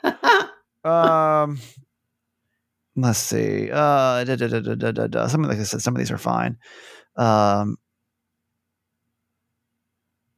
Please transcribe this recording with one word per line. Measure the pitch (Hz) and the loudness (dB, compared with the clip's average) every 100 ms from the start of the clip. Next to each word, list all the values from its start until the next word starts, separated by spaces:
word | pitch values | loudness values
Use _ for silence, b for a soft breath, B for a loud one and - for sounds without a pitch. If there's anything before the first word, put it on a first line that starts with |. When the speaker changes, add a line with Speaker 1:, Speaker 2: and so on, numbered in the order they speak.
Speaker 1:
<laughs> | - - 508 403 - - _ _ | -6 -2 2 2 2 -8 _ _
Speaker 2:
Um, | 160 170 165 160 156 151 151 143 117 B - _ _ _ _ _ _ _ _ _ _ - | -2 2 4 4 2 2 0 -4 -12 B -20 _ _ _ _ _ _ _ _ _ _ -2
let's | 127 107 | 0 0
see. | - 110 110 104 104 | -2 -2 -2 -2 -2
Uh, | 139 147 143 131 123 123 | 0 2 4 2 0 -2
da, | 123 | -2
da, | 120 | -2
da, | 117 | -2
da, | 113 113 | -4 -4
da, | 117 | -2
da, | 113 110 | -2 -2
da. | 113 117 | -2 0
Some | 151 147 | 0 0
of, | |
like | 107 | -2
I | |
said, | 104 107 | -4 -4
some | 123 123 | -4 -4
of | |
these | 120 | -4
are | - | -4
fine. | - 117 120 120 B B B B B - | -2 -2 -2 -6 B B B B B -2
Um, | 117 107 104 101 104 - _ _ _ _ _ _ _ _ _ _ _ _ _ _ _ _ _ _ _ _ _ _ _ _ _ | 2 4 4 2 -2 -6 _ _ _ _ _ _ _ _ _ _ _ _ _ _ _ _ _ _ _ _ _ _ _ _ _